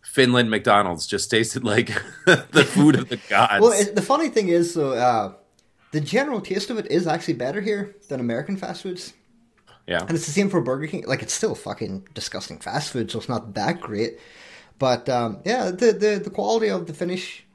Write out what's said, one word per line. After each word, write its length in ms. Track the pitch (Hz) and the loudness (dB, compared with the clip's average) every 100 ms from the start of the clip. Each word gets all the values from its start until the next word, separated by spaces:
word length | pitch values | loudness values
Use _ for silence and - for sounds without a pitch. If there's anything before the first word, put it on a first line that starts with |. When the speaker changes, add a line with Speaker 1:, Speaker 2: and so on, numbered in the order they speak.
Speaker 1:
Finland 460 | - - 123 123 117 | -2 2 4 6 4
McDonald's 600 | 107 117 101 98 82 - | 2 4 4 4 -4 -4
just 200 | 101 - | -4 0
tasted 340 | 113 110 135 | 0 0 -2
like 220 | 110 107 - | 0 0 0
<laughs> 400 | 104 - - - | -6 -8 0 4
the 380 | 165 - 160 135 | 4 6 4 4
food 260 | - 147 | 6 6
of 140 | 139 131 | 6 0
the 100 | 120 - | -8 0
gods. 320 | 101 113 101 | 4 4 6
Speaker 2:
Well, 120 | 226 | 6
it, 240 | 208 202 208 | 6 2 0
the 60 | |
funny 260 | 190 277 320 | 0 0 2
thing 200 | 226 190 | 0 2
is, 240 | 170 170 | 2 2
so, 180 | 165 139 | -2 -2
uh, 400 | 120 123 113 98 - _ _ _ _ _ | 2 2 2 -2 -10 _ _ _ _ _
the 100 | 151 | -6
general 400 | 147 214 285 226 | -2 -2 0 -4
taste 260 | - 190 - | -4 -6 -4
of 80 | 226 | -6
it 140 | - | -2
is 160 | 160 170 | 0 0
actually 260 | 165 - | -2 -4
better 280 | 131 123 196 | -4 -4 -4
here 340 | 202 202 202 - _ | -4 -4 -6 -12 _
than 100 | 131 | -6
American 380 | 120 117 151 190 | -4 -4 -4 -8
fast 240 | 196 - | -8 -10
foods. 320 | 190 180 - _ _ _ _ _ _ _ - | -10 -12 -14 _ _ _ _ _ _ _ -6
Speaker 1:
Yeah. 140 | 87 | -4
Speaker 2:
And 80 | 92 | -2
it's 160 | 160 156 | -4 -2
the 60 | |
same 180 | 160 196 | 0 0
for 100 | 185 | 0
Burger 260 | 127 135 156 | 0 -4 -6
King. 180 | 185 - | -8 -4
Like, 160 | 131 | -6
it's 100 | - | -4
still 220 | - 220 | -4 -4
fucking 540 | 113 - - 104 95 - | -4 -10 -8 -8 -8 -10
disgusting 460 | - - 95 - 76 | -12 -10 -10 -12 -12
fast 340 | - 127 143 | -6 -6 -4
food, 180 | 123 113 | -6 -4
so 80 | 113 | -6
it's 100 | - | -6
not 260 | 117 107 | -6 -6
that 260 | 101 104 175 | -4 -4 -4
great. 380 | - 104 113 - - - - - - _ | -6 -4 -4 -6 -20 -20 -20 -20 -20 _
But, 300 | 131 120 - | 0 0 0
um, 300 | 123 117 101 190 | -2 -2 -4 -4
yeah, 240 | 247 190 | -2 -2
the, 220 | 180 233 | 2 2
the, 280 | 185 208 202 | 4 0 0
the 60 | - | -4
quality 380 | - 208 226 214 | -4 0 0 0
of 180 | 185 165 | -2 -6
the 40 | |
Finnish 540 | 151 175 185 - - _ | -6 -4 -4 -8 -16 _